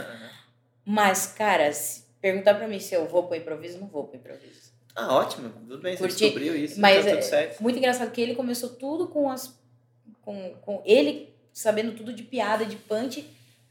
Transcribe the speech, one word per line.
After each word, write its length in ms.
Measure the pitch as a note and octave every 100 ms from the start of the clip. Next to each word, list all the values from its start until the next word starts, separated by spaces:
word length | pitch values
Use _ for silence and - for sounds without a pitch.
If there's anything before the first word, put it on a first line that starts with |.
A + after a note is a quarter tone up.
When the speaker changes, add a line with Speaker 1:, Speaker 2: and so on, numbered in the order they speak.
Speaker 1:
aham. 300 | - A2+ - - _ _ _ _
Speaker 2:
Mas, 420 | - G#3+ G3+ F#3+ -
cara, 440 | - G#3+ F3+ D3
se 300 | D3 - - - _
perguntar 340 | G3 F#3+ G3
pra 120 | G#3 A3
mim 140 | G3
se 140 | - F3+
eu 100 | D3+
vou 220 | F3 F3
pro 80 | E3
improviso, 420 | D#3+ D3+ E3+ F3
não 80 | G3+
vou 220 | D3 C3+
pro 80 | C3
improviso. 540 | - - - - - _ _ -
Speaker 1:
Ah, 180 | A#2
ótimo. 360 | C3+ G3 - A#2+
Tudo 280 | G#2+ A2+ C3+
bem, 180 | F3+ F#3
você 60 |
Speaker 2:
Curti, 140 | F#3 F#3+
Speaker 1:
descobriu 320 | G#3+ - D3 D#3+
isso, 240 | D3 G3+
Speaker 2:
mas 240 | G3+ G3
Speaker 1:
tá 60 | G3+
tudo 80 | E3
Speaker 2:
é 40 |
Speaker 1:
certo. 400 | - D3 D#3+ -
Speaker 2:
muito 160 | A3+ B3
engraçado 320 | B3+ B3 A#3
que 100 | -
ele 140 | A#3
começou 360 | B3 B3 A#3+ B3
tudo 360 | - C4+ D#4+ F4
com 240 | D4+ C#4
as, 260 | B3+ - - _ _ _ _ A3+ G#3+
com, 340 | - G3+ F#3 -
com 200 | - G3
ele 480 | F#3+ A#3+ D4 - - _ _
sabendo 400 | - A3 G#3 A3+
tudo 200 | G#3+ A3
de 100 | G#3
piada, 420 | - B3 G#3 G#3+ G#3+
de 80 | G3+
punch. 480 | - G#3+ C4 - - - _ _ _